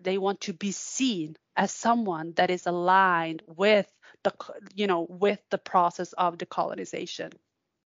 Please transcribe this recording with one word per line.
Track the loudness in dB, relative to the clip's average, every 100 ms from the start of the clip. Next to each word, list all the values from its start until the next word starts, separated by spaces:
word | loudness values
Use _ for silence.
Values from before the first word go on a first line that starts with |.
they | -2 0
want | 0 -2
to | -6
be | -6 -6
seen | -6 -8 -2 0 0 -6 -10 _ -2
as | -2
someone | 0 0 2 0 -4 -2 2
that | 2
is | 2 -2
aligned | 0 4 6 6 4 0 -6 -10
with | 0 4 4 2 _ -20 _
the | -4 -4
c-, | -8 -16 -12 -2
you | 0
know, | 0 -2
with | -2 0 0 _
the | -8
process | 0 2 2 0 -6
of | -2 -2 -2
decolonization. | -6 -4 -4 -6 -10 -10 -10 -10 -12 -14 _ _ _ _